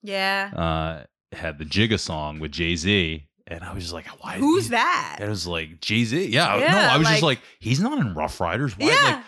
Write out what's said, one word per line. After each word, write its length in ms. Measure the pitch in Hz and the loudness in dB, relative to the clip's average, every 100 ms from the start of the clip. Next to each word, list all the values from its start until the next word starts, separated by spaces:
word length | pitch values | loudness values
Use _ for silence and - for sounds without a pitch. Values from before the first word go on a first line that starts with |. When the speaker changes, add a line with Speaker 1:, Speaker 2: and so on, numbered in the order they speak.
Speaker 1:
Yeah. 500 | 202 196 190 196 196 - | -8 -4 -2 -2 -4 -2
Speaker 2:
Uh, 500 | 82 80 80 80 - _ _ | -2 0 -4 -8 -14 _ _
it 60 | - | -10
had 200 | 82 73 | -8 -8
the 60 | 76 | -4
Jigga 340 | 92 110 101 | 0 2 0
song 400 | - 80 76 78 | -2 -6 -6 -6
with 120 | 78 | -8
Jay-Z. 760 | 76 82 85 90 101 82 80 - _ - | -4 -2 0 2 2 2 -4 -12 _ -16
And 160 | 85 | -14
I 100 | 90 | -10
was 100 | 98 | -10
just 100 | 85 | -10
like, 140 | 82 - - | -12 -14 -16
"Why?" 140 | - 190 | -10 0
Speaker 1:
Who's 260 | 277 370 294 | 2 2 2
Speaker 2:
he-, 40 | |
Speaker 1:
that? 480 | 233 311 359 98 73 | 0 0 0 -4 -6
Speaker 2:
it 80 | 104 | -6
was 160 | 101 87 | -4 -4
like, 340 | 85 80 82 | -6 -6 -8
"Jay-Z?" 500 | - 110 113 147 180 | 0 2 2 0 0
Yeah. 280 | 135 156 104 | 2 4 4
Speaker 1:
Yeah, 140 | 294 | 4
Speaker 2:
no, 60 | - | 4
I 180 | 240 139 | 6 6
was 100 | 165 | 4
just 140 | 214 | 4
Speaker 1:
like 160 | 160 120 | 4 0
Speaker 2:
like, 60 | - - | -4 -8
"He's 200 | 101 135 | -2 0
not 200 | 233 294 | 2 0
in 160 | 117 78 | 0 -2
Rough 240 | 78 - | -4 -2
Riders. 340 | 85 107 143 202 | -2 0 -2 0
Why?" 120 | 294 | 4
Speaker 1:
Yeah, 60 | 523 523 | 4 4
Speaker 2:
Like, 60 | 277 | 0